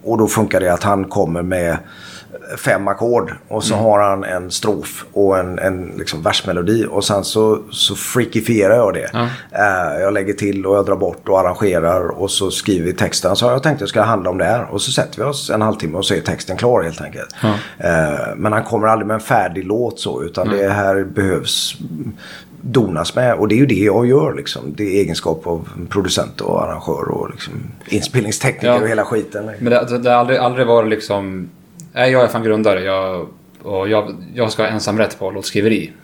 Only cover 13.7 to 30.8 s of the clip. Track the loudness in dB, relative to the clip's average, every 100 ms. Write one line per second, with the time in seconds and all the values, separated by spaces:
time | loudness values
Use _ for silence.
13.7 | -2 -2 2 2 2 0 0 0 0 -2
14.7 | -4 -2 -2 -2 -4 -4 -4 -4 0 0
15.7 | 0 -4 -2 0 0 -2 -6 -6 0 2
16.7 | 2 0 -6 -12 -12 -14 -4 -2 -2 -8
17.7 | -4 0 2 2 -2 -6 -2 0 0 0
18.7 | 0 2 2 0 -4 2 2 2 -4 -2
19.7 | 0 -2 -4 -6 -6 -6 -4 0 0 2
20.7 | 2 2 0 0 0 0 0 -2 -4 -4
21.7 | -8 -10 -8 -10 -10 -18 -20 -20 -12 0
22.7 | 2 2 0 -2 0 2 2 2 4 4
23.7 | 4 4 4 4 4 4 -2 -8 -8 -10
24.7 | -6 0 2 0 0 -2 -2 -4 -6 -6
25.7 | -12 -4 -2 0 -2 -4 -6 -2 0 -2
26.7 | -4 -4 -4 -2 -4 -6 -10 -12 -10 -12
27.7 | -14 -4 -4 -2 -2 -2 -2 -4 0 2
28.7 | 2 2 0 0 -2 -4 -8 -10 -4 2
29.7 | 2 2 0 4 4 4 2 2 2 4
30.7 | 4